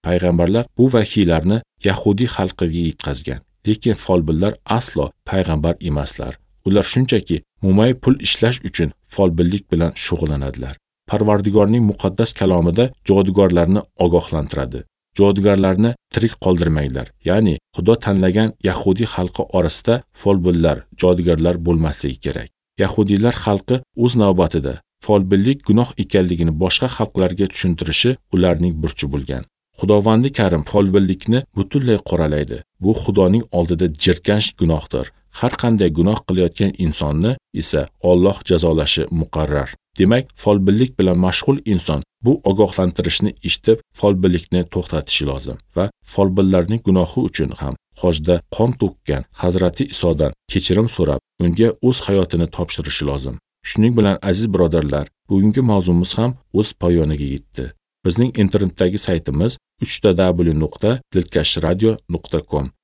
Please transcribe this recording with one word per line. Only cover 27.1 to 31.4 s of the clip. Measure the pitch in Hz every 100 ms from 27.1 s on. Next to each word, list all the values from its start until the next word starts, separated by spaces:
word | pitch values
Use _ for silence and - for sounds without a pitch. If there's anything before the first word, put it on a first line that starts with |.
| - 92 87 98
tushuntirishi | - 92 82 82 76 120 131 _
ularning | 92 90 82 87 78
burchi | 80 - 71
bo'lgan. | 71 65 64 64 _ _ -
Xudovandi | 95 104 104 110 135
Karim | 135 98 82
folbinlikni | 73 104 98 98 95 92 - 120